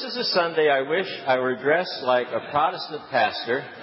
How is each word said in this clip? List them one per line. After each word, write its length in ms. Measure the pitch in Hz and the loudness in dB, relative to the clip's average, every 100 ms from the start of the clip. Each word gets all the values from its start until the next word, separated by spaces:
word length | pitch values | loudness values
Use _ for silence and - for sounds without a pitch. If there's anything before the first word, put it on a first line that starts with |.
is 120 | 254 240 | 0 -6
a 80 | |
Sunday 460 | - 185 170 160 151 | -2 0 2 4 4
I 120 | 139 | 4
wish 260 | 135 175 185 - - | 2 0 -2 -4 0
I 140 | 127 | 2
were 160 | 127 123 | 2 0
dressed 480 | 139 165 185 - | 2 2 2 -4
like 240 | 123 123 117 | 2 2 2
a 220 | 113 - | -4 -2
Protestant 500 | 143 165 180 - 147 - | 0 0 0 -8 -12 -4
pastor, 540 | 131 104 92 113 131 139 - | 0 0 0 -2 -4 -4 -12